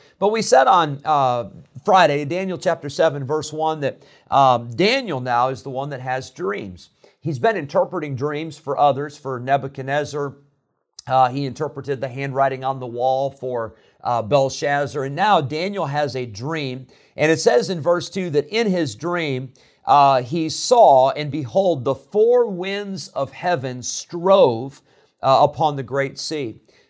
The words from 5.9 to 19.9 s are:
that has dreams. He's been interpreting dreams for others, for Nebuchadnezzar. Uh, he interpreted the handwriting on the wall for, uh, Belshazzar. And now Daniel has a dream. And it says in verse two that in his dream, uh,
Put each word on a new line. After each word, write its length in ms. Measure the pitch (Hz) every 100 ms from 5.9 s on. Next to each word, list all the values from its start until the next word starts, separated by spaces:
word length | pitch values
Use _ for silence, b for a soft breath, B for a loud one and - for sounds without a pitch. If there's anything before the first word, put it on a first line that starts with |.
that 100 | 127
has 300 | 131 131 -
dreams. 580 | - 185 202 101 90 - b b b
He's 180 | - 127
been 180 | 170 202
interpreting 580 | 139 185 180 175 151 123
dreams 420 | 147 147 160 147
for 200 | 139 131
others, 400 | 143 131 147 -
for 240 | 135 127
Nebuchadnezzar. 960 | 123 139 135 139 131 147 143 143 143 - _ _ _ _ _ - -
Uh, 220 | 131 127
he 180 | 135 139
interpreted 540 | 127 151 139 139 131
the 80 | 131
handwriting 560 | 127 139 131 139 131
on 160 | 131 135
the 80 | 123
wall 420 | 120 131 131 139
for, 460 | 139 131 120 113 b b b 113
uh, 160 | 120
Belshazzar. 840 | 107 139 135 - 143 143 139 143
And 140 | 135 143
now 240 | 208 185
Daniel 460 | 131 151 190 202 147
has 280 | 147 143 127
a 100 | 123
dream. 600 | 101 135 160 135 131 131 b b -
And 120 | 151
it 120 | 156
says 280 | 226 240 190
in 120 | 170
verse 280 | 165 175 -
two 200 | 196 180
that 180 | 143 139
in 200 | 220 220
his 280 | 180 147 104
dream, 560 | 170 175 156 127 131 b b b
uh, 360 | -